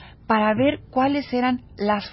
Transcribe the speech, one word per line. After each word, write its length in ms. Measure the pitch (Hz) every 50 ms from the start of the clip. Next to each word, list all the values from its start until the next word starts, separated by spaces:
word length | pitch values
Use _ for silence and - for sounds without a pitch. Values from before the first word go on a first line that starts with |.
| - - - - -
para 280 | - 226 214 214 214 214
ver 280 | 220 262 285 302 - - -
cuáles 420 | - 262 262 277 285 285 269 -
eran 300 | 247 247 247 254 247 254 - - - -
las 300 | 202 208 208 202 - -